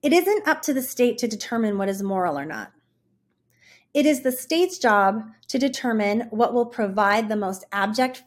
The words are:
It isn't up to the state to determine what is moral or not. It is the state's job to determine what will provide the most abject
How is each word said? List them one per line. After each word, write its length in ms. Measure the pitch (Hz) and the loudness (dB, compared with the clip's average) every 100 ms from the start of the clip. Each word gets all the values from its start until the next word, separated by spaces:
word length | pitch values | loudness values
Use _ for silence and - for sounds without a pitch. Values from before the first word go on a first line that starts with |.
It 120 | 294 | 4
isn't 340 | 330 349 415 415 | 4 4 0 0
up 160 | 320 | -2
to 100 | - | 0
the 80 | 269 | -4
state 380 | 262 - 247 233 | -4 0 0 2
to 80 | 240 | -4
determine 500 | 214 - 233 220 202 | -6 -6 -2 0 0
what 120 | 196 | -2
is 160 | 196 | -2
moral 340 | 202 190 180 143 | -2 0 0 -2
or 60 | |
not. 260 | 143 127 101 _ _ _ _ _ _ _ _ _ _ _ _ | -6 -10 -12 _ _ _ _ _ _ _ _ _ _ _ _
It 140 | 285 294 | 2 2
is 140 | 285 | 2
the 100 | 262 | 0
state's 480 | 254 - 320 359 - | -4 -4 0 0 0
job 460 | 247 208 196 214 - - _ | 2 4 4 0 -6 -18 _
to 100 | 262 | 0
determine 720 | 269 269 247 220 202 208 233 | 0 -2 -2 0 0 -2 -4
what 240 | 214 233 | 0 0
will 120 | 240 240 | 2 -2
provide 640 | - 208 190 202 208 220 | -2 -2 2 2 2 0
the 60 | |
most 300 | 214 196 190 - | -2 -2 -6 -6
abject 500 | 202 202 220 254 254 | -2 -2 0 -2 -2